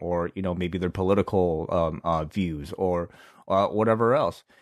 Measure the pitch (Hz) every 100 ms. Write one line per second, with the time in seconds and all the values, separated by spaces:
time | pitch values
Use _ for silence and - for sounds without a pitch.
0 | 85 87 85 95 92 87 90 90 87 95
1 | 92 101 95 98 90 80 - 90 82 80
2 | 85 80 78 104 87 76 73 - 92 87
3 | 85 - - - - 95 101 104 110 110
4 | 117 139 95 - _ _